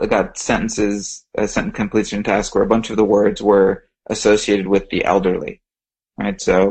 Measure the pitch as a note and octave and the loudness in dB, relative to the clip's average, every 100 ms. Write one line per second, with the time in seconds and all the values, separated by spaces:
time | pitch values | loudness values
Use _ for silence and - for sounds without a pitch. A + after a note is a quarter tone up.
0 | G#2 A2 F#2 - - A2+ A2+ - G#2 G2+ | 0 0 0 -6 -4 -2 -2 -2 -2 -2
1 | G2 - _ - G#2+ - F2 - G#2 A2 | -8 -14 _ -4 -4 -4 -6 -6 -4 -2
2 | G#2 G#2 G#2 G2+ G2+ A#2+ G#2+ A2+ A2 G#2+ | -2 -4 -2 -2 0 0 2 0 0 0
3 | G#2 G#2+ G#2 G2 G#2 G2+ F#2+ G2 _ _ | 2 4 2 2 4 6 4 0 _ _
4 | - G#2+ G#2+ G#2+ - G2+ F#2+ G2 - F#2 | -8 -2 2 2 2 0 2 0 0 -2
5 | - F#2+ F#2 F2+ - - _ _ _ _ | 0 2 2 -2 -6 -12 _ _ _ _
6 | _ - G2+ G2 - F#2 G2 | _ -8 -6 -4 0 2 2